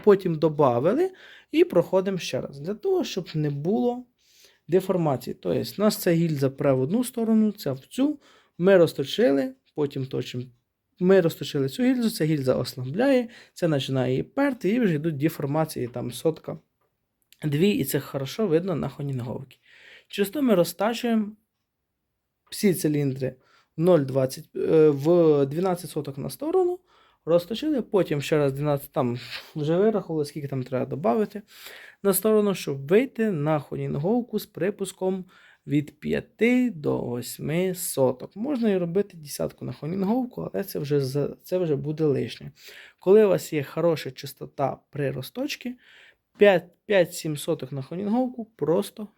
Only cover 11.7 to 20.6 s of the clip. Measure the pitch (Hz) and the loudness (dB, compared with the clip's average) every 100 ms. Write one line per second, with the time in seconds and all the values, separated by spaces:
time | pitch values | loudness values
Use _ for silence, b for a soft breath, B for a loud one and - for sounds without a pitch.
11.7 | - 247 254 226 226 160 151 127 - 123 | 0 0 2 0 0 0 0 0 0 -2
12.7 | - 127 175 277 254 233 B B - 170 | -8 -6 0 2 2 0 B B -4 0
13.7 | 143 135 131 127 135 - - 285 240 175 | 0 0 -2 0 -2 -2 -2 -2 0 0
14.7 | 247 208 147 165 139 156 - 139 156 156 | 2 2 0 -2 0 -2 -2 -2 -2 -2
15.7 | - 120 123 120 - 165 160 - 156 _ | -4 -8 -6 -8 -4 -2 -2 -8 -14 _
16.7 | _ _ _ _ _ _ - 156 143 202 | _ _ _ _ _ _ -8 -2 2 2
17.7 | 196 135 143 - 139 135 - 214 160 190 | 2 0 -4 -4 -8 -8 -4 0 0 0
18.7 | 160 143 - 143 131 120 - - _ B | -4 -4 -6 -6 -6 -6 -10 -12 _ B
19.7 | B B B B - - 302 254 185 | B B B B -4 -2 0 2 4